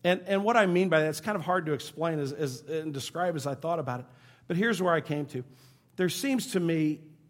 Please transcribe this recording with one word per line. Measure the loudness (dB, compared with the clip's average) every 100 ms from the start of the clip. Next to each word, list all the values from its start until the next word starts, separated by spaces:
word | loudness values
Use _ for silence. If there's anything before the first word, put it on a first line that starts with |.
And, | 2 0 2
and | 0
what | 4 4
I | 6
mean | 4 4
by | 4
that, | 2
it's | -2
kind | -4 -2
of |
hard | 0 0 0
to |
explain | -4 -4 -4 -2 -2
as, | -4
as, | -4 -4 -6
and | -8 -6 -6
describe | -8 -8 -2 -2 -2
as | -4
I |
thought | -4 -4 -2
about | -4 -6
it. | -10 -20 -20 -20 -4
But | 0
here's | 2 2
where | 2
I | 2
came | 0 -4 -4
to. | -8 -10 -20 -20 _ _
There | -2 0
seems | 0 0 0 0
to | 0
me | 2 2 2 -2 -10 -20 _